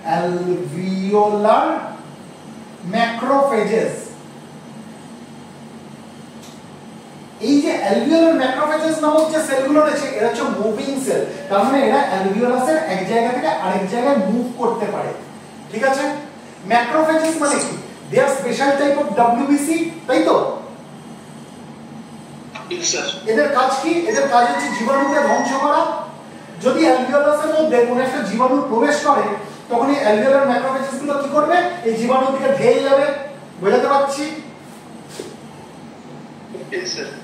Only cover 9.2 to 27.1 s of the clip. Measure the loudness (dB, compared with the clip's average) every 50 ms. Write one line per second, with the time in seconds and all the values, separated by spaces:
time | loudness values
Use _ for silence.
9.2 | 4 4 0 -2 0 2 0 2 2 4 4 4 4 4 2 -2 -4 -4 -2 0
10.2 | 0 0 0 0 -2 -2 -2 0 -2 -2 -2 -2 -4 -4 -4 -4 -2 0 0 0
11.2 | -2 -2 -6 -10 -4 0 2 2 4 4 4 4 4 4 4 2 2 2 0 0
12.2 | 0 0 2 2 2 2 2 2 2 2 2 2 0 -2 -2 -4 -2 0 2 2
13.2 | 2 2 0 0 0 0 -2 0 -2 -2 -2 -2 -2 -2 -2 0 2 2 2 2
14.2 | 2 0 0 0 -2 -4 -6 -2 -2 -2 0 -2 -4 -4 -4 -4 -6 -6 -8 -10
15.2 | -14 -18 -18 -20 -20 -20 -20 -20 -16 -10 -4 0 0 2 2 0 0 -4 -4 -6
16.2 | -10 -14 -18 -18 -20 -20 -20 -16 -2 2 2 2 2 2 2 2 2 4 2 2
17.2 | 2 0 0 0 0 0 0 0 -2 -4 -6 -10 -12 -14 -16 -16 -10 0 2 2
18.2 | 4 4 0 -2 -2 -4 -2 0 2 2 2 2 2 2 2 2 0 0 2 4
19.2 | 4 4 4 2 2 2 2 2 2 0 0 0 -2 -4 -6 -10 -4 0 2 2
20.2 | 4 4 2 2 2 -2 -6 -8 -10 -14 -16 -18 -18 -20 -20 -18 -18 -18 -18 -18
21.2 | -18 -20 -18 -18 -18 -18 -18 -18 -18 -18 -18 -18 -18 -18 -18 -18 -18 -18 -18 -18
22.2 | -18 -18 -18 -18 -18 -16 -16 -16 -10 -8 -8 -4 -4 -4 -2 -2 -4 -6 -6 -4
23.2 | -2 0 2 2 2 4 4 2 4 2 2 0 0 0 0 2 0 0 2 2
24.2 | 2 4 4 4 4 4 2 -2 -2 -4 -4 -2 0 0 2 2 2 2 2 2
25.2 | 2 2 2 2 0 0 0 0 2 2 2 2 2 0 -2 -6 -8 -10 -14 -18
26.2 | -18 -18 -18 -18 -18 -18 -14 -2 0 0 2 4 4 4 4 4 2 2